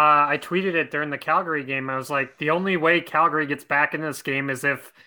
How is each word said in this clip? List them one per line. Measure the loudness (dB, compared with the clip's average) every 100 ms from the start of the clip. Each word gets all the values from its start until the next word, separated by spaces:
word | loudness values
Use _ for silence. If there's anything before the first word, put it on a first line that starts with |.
| 6 6 4
I | 0
tweeted | -2 -2 0 -2
it | -2
during | -4 -4
the | -6
Calgary | 0 0 0 -6
game. | -4 -6 -4
I | -6
was | -4
like, | -4 -4 -4
"The | 0
only | 0 0 0
way | 2 2
Calgary | 2 2 2 2 -2
gets | -4
back | 0 0 2 -2
into | -6
this | -6
game | -4 -4 -4
is | -2
if | -2 -2 -8 _